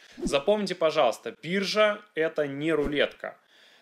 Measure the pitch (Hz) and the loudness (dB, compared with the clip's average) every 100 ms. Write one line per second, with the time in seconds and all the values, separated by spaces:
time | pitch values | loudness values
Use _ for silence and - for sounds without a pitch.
0 | - - - 143 208 208 196 175 160 151 | -20 -10 -2 0 2 0 0 0 0 4
1 | 123 110 117 107 151 196 185 196 214 208 | 2 2 -8 -12 -4 -4 -2 2 2 0
2 | - - 160 160 143 139 156 156 139 147 | -8 -4 -2 0 -4 -2 -2 0 0 0
3 | 113 - - - _ _ _ _ | 0 -2 -14 -14 _ _ _ _